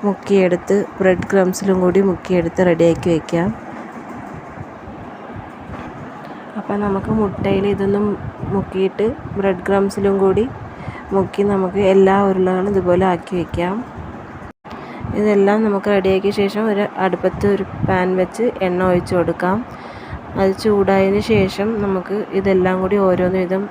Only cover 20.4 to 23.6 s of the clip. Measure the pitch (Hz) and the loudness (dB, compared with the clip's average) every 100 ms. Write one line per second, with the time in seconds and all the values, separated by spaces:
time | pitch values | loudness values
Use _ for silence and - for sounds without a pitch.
20.4 | 190 190 220 208 196 196 196 202 208 214 | 0 2 2 2 4 4 4 2 2 2
21.4 | 190 - 208 226 202 190 175 202 - 196 | 2 0 -4 -2 -2 -2 -4 -6 -4 -2
22.4 | 196 190 180 185 185 202 190 180 185 190 | 2 2 2 2 0 2 2 2 2 0
23.4 | 180 190 | 0 -2